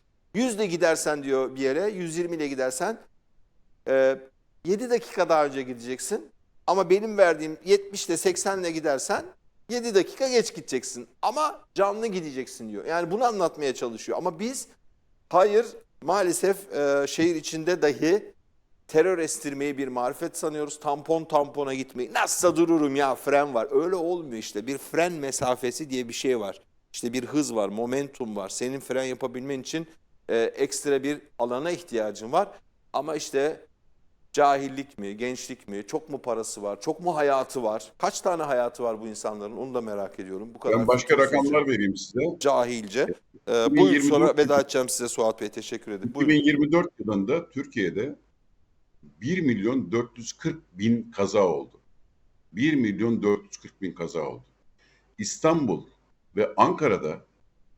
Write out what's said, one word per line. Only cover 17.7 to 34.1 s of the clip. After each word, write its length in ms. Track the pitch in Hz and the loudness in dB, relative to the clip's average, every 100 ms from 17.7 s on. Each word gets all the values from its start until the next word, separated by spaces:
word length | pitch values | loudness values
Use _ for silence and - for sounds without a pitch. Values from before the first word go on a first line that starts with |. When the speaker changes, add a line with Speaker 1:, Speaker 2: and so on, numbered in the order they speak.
| 175 | 2
Speaker 1:
dahi 520 | 151 143 156 202 - - _ _ _ _ - | 2 4 4 2 0 -16 _ _ _ _ 0
terör 300 | 156 175 175 | 4 4 2
estirmeyi 580 | 156 - 147 139 143 135 | -2 -4 -6 -4 -4 -2
bir 100 | 135 | -4
marifet 500 | 123 123 - 170 - | -2 -4 -4 -8 -6
sanıyoruz. 420 | 160 151 147 147 | -6 -4 -6 -6
Tampon 460 | 151 143 147 165 160 | -4 -4 0 -2 2
tampona 480 | 151 143 147 139 | 0 0 -2 -4
gitmeyi. 400 | 135 131 123 123 | -4 -6 -6 -4
"Nasılsa 420 | 240 202 - 180 160 | 0 0 4 4 6
dururum 400 | 170 165 147 135 | 6 4 4 2
ya, 200 | 135 123 | 2 0
fren 380 | - 139 143 | 2 4 4
var." 140 | 120 107 139 | 0 2 2
Öyle 120 | 170 185 | 2 0
olmuyor 420 | 165 180 156 113 | -2 -4 -6 -10
işte. 300 | 107 104 117 | -8 -8 -6
Bir 100 | 135 | -8
fren 360 | - 147 175 | -2 0 2
mesafesi 760 | 165 139 - 131 123 123 - 156 | 0 -6 -2 -2 0 -2 -6 -6
diye 180 | 127 120 | -4 -4
bir 60 | |
şey 260 | 113 135 123 | -2 0 0
var. 220 | 98 - _ _ _ | -2 -10 _ _ _
İşte 200 | - 120 | -8 -6
bir 120 | 123 120 | -4 -2
hız 300 | 143 131 113 | -2 0 0
var, 140 | 98 | 0
momentum 680 | 104 120 131 143 - 120 104 | -2 -2 -2 -4 -6 -8 -6
var. 140 | 98 | -8
Senin 300 | - 123 135 | -6 -6 -6
fren 240 | 131 127 | -4 -4
yapabilmen 560 | 131 123 131 123 135 135 | -2 -4 -6 -6 -8 -8
için, 280 | 131 160 165 - _ _ - | -6 -8 -8 -14 _ _ -4
e, 80 | 113 | 0
ekstra 640 | 113 - 139 - 147 139 | 0 0 -2 -2 0 0
bir 180 | 135 147 - - | 0 -6 -8 -6
alana 320 | 120 123 160 | -4 -2 -4
ihtiyacın 600 | 170 - 117 107 101 113 | -6 -4 -4 -4 -6 -2
var. 180 | 160 202 - _ _ _ | 0 0 -6 _ _ _
Ama 220 | 131 147 147 | -6 -4 -6
işte 500 | - 139 147 160 - _ _ _ _ | -2 0 0 -2 -12 _ _ _ _